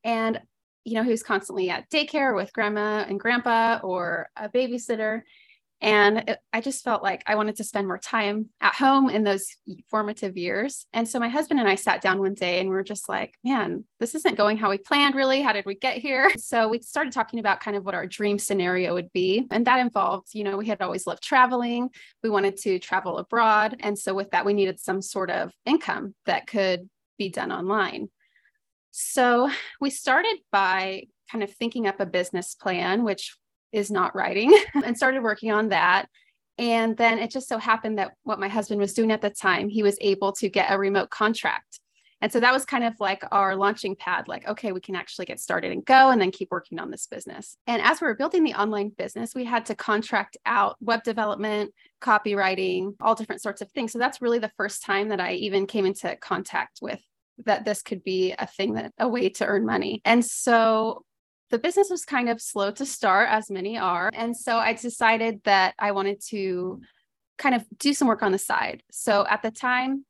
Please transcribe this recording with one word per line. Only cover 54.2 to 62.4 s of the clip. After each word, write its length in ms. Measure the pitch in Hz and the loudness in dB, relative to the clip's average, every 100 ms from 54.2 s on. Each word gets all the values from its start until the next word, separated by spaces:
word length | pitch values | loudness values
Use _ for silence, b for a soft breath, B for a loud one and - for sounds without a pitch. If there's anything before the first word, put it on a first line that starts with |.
really 200 | 240 233 | 0 0
the 120 | 214 - | -2 -4
first 260 | 202 - | -6 -6
time 280 | - 196 214 | -2 -2 0
that 100 | 190 | -2
I 140 | 180 | -2
even 340 | 185 208 196 196 | -4 0 0 0
came 180 | 220 190 | 0 0
into 300 | 196 175 - | 0 -6 -8
contact 640 | - 185 196 170 - - | -6 -6 -4 -4 -4 -10
with 180 | - - _ _ _ - | -10 -10 _ _ _ -6
that 200 | 220 202 | 0 0
this 180 | 214 202 | 0 -4
could 200 | - 196 | -4 -6
be 320 | 190 185 185 - | -2 0 0 -2
a 120 | - | -8
thing 260 | - 202 | -4 -4
that, 180 | 214 - - | -4 -8 -2
a 80 | 240 | -2
way 220 | 240 190 | 0 -2
to 180 | - - | 0 0
earn 180 | 202 | 0
money. 380 | 220 - - 214 | 0 0 -2 -2
And 200 | - 233 | 4 4
so 800 | 233 - - 233 226 220 220 - _ _ _ _ _ | 4 -2 2 4 4 2 0 -6 _ _ _ _ _
the 80 | 233 | -2
business 320 | 320 381 403 | 2 2 2
was 140 | 359 | 0
kind 240 | - 269 240 | -2 -2 0
of 120 | 226 | -2